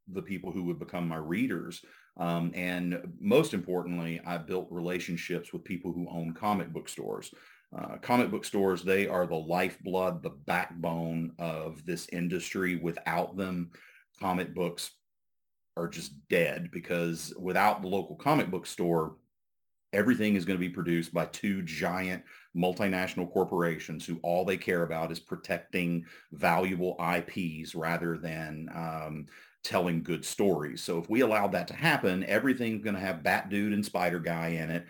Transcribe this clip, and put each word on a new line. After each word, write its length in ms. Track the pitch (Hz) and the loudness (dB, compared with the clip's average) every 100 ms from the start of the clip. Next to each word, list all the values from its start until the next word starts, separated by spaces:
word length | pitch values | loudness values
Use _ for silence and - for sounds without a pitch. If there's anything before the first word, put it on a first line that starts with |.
| - | -10
the 140 | 92 | -8
people 280 | 87 92 90 | -6 -6 -4
who 100 | 90 | -4
would 140 | 87 80 | -2 -4
become 300 | 69 90 85 | -4 -4 -2
my 80 | 80 | -2
readers. 680 | 78 92 131 87 - - - - _ - | 0 0 0 0 -6 -12 -16 -20 _ -4
Um, 360 | 87 85 85 | 0 0 0
and 580 | 87 90 90 90 87 90 - | -2 -2 0 0 -2 -6 -4
most 340 | 101 127 - | 4 6 6
importantly, 680 | 101 87 90 87 87 82 82 | 0 -2 -2 -2 -2 -2 -4
I 140 | - 85 | -4 -6
built 300 | 80 92 - | -2 -4 -4
relationships 840 | 87 85 90 85 85 - 85 - | -4 -2 -2 -2 -6 -4 -4 -4
with 120 | 87 | -10
people 280 | - 90 90 | -6 -6 -4
who 160 | 85 90 | -4 -4
own 240 | 85 82 | -4 -6
comic 400 | 82 104 101 - | -2 0 0 0
book 160 | 80 76 | -6 -8
stores. 460 | - 52 50 - - - - _ - | -8 -6 -6 -8 -16 -20 -20 _ -10
Uh, 200 | - - | -8 -6
comic 340 | - 123 117 | 2 4 4
book 140 | 101 | 0
stores, 380 | - 104 98 87 | -2 2 4 4
they 260 | 90 95 98 | 4 4 4
are 180 | 92 87 | 2 2
the 80 | |
lifeblood, 880 | 82 80 90 95 - 95 92 92 85 | 0 0 2 0 -2 -2 0 2 0
the 80 | 92 | -6
backbone 1000 | - 73 87 90 85 85 82 82 82 82 - | -8 0 0 0 -2 -2 0 0 -2 -2 -4
of 460 | 85 80 80 76 | -4 -2 -6 -8
this 240 | 80 85 - | -4 -4 -4
industry. 640 | 87 87 90 - 98 90 87 | -2 0 -2 -2 -2 0 0
Without 600 | 82 82 - 82 87 95 | -2 -4 -2 0 0 -2
them, 360 | 92 90 85 - - - _ - | -2 -2 -4 -8 -20 -20 _ -6
comic 340 | 98 90 82 | -2 0 0
books 380 | 82 85 - - - _ _ _ _ _ _ _ | -2 -2 -2 -10 -12 _ _ _ _ _ _ _
are 140 | - 170 | -6 -6
just 240 | 165 - 143 - | -6 -10 -10 0
dead, 420 | 90 78 73 85 | 4 4 2 -6
because 640 | 87 - 87 85 82 - - | -8 -2 0 0 -2 -6 -8
without 400 | 92 92 104 104 | 0 4 4 4
the 80 | 92 | 0
local 260 | 95 - | -2 -2
comic 360 | - 143 151 92 | -2 2 4 4
book 160 | 90 - | -2 -6
store, 500 | - 87 85 78 - _ _ _ _ _ _ _ | -2 2 4 2 -4 _ _ _ _ _ _ _
everything 420 | 101 104 107 107 101 | 2 4 4 4 4
is 80 | |
gonna 140 | 85 95 | 2 0
be 100 | 90 | 0
produced 460 | 92 85 85 82 | -2 0 2 2
by 100 | 87 | -2
two 380 | 82 - 104 95 | -2 -2 -2 -2
giant 600 | 85 78 90 90 92 90 - - - | -4 -2 -2 0 -2 -6 -8 -20 -8
multinational 800 | 85 90 90 101 92 92 - 87 | 0 2 2 2 2 0 -2 0
corporations 720 | 98 90 90 85 80 - 78 | 2 2 4 2 2 -4 -8
who 160 | - 82 | -6 -4
all 220 | 85 87 | 0 2
they 140 | 87 92 | 2 0
care 240 | - 90 | 2 2
about 280 | 82 82 82 | 2 -2 -4
is 80 | 82 | -6
protecting 840 | - 87 - 87 - 95 87 85 85 - - | -8 -8 -4 -4 -2 -2 0 0 -4 -14 -18
valuable 640 | 73 87 85 95 92 90 - | 0 4 4 4 0 -2 0
I 220 | 85 87 | 0 0
Ps 520 | 85 - 85 78 78 | 0 -4 -4 -4 -8
rather 440 | 82 80 85 85 82 | -4 -2 0 0 -2
than, 500 | 85 80 80 78 82 | -4 -6 -6 -8 -8
um, 540 | 85 82 80 78 76 73 - - _ | -8 -6 -6 -6 -8 -10 -16 -20 _
telling 380 | - 98 90 82 | -2 0 2 0
good 240 | - 80 - | 0 -4 -2
stories. 560 | - 101 80 73 62 | 2 4 4 0 -6
So 160 | - 82 | -4 -2
if 100 | - | 0
we 140 | 113 | 4
allowed 300 | 117 107 101 | 4 4 2
that 160 | 92 87 | 0 -2
to 60 | |
happen, 480 | - 160 143 95 92 | 2 4 6 4 2
everything's 600 | - 104 131 123 117 107 | 4 4 4 2 2 0
gonna 160 | 107 95 | -2 -2
have 220 | 95 85 | -2 0
Bat 260 | 73 101 98 | 2 2 2
Dude 240 | 101 104 | 0 2
and 100 | 104 | 0
Spider 360 | 104 92 90 87 | 0 2 2 2
Guy 300 | 85 82 82 | 0 0 0
in 220 | 85 80 | -2 -2
it, 140 | 85 - | -2 -4